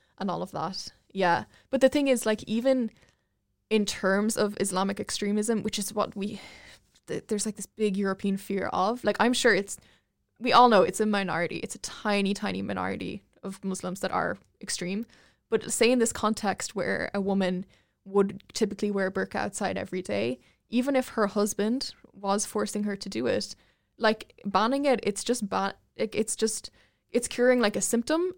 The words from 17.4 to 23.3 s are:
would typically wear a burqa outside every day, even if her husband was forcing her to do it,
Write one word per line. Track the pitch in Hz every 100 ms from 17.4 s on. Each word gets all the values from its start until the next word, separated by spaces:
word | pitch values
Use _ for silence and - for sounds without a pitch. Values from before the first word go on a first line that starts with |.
| 185 180 - _ _ _ 196
would | 196 202 196 -
typically | - 214 202 208
wear | 196 190
a |
burqa | 190 190 -
outside | 208 - 196 185
every | 196 185
day, | 185 202 233 254 _ _ _
even | 240 262 269
if | 254
her | - 202
husband | 208 208 - 214 262 - - -
was | 196 202 202 -
forcing | 208 208 214
her | 208 196
to | 196
do | 220
it, | -